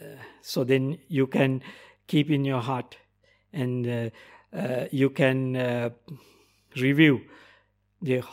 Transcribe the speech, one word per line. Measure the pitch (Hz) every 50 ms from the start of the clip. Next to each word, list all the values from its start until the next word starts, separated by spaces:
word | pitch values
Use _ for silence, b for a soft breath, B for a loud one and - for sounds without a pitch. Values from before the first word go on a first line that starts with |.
| 160 156 147 131 B B B B
so | - - - 160 127
then | 120 135 135 131 139 165 - -
you | - 165 135 135
can | 131 - 208 139 135 131 131 B B B B B B B B _
keep | - - 151 143 156
in | 151 139 139
your | 139 135 123
heart | 117 135 131 123 120 - - - _ _ _ _ _ _ _ _ _ _ -
and, | 156 127 123 123 123 120
uh, | 120 120 117 117 113 b b b b b b b _ -
uh, | 165 - 127 127 123 - -
you | - 131 135 139
can, | 139 - 143 131 131 131 131 127 127
uh, | 127 127 123 120 120 120 117 117 - _ - 143 120 b b b b b b b b b _ -
review | 127 127 135 143 147 160 151 135 104 b b b b b b b b b b b _ _ _ _ -
the, | 180 131 127 127 - -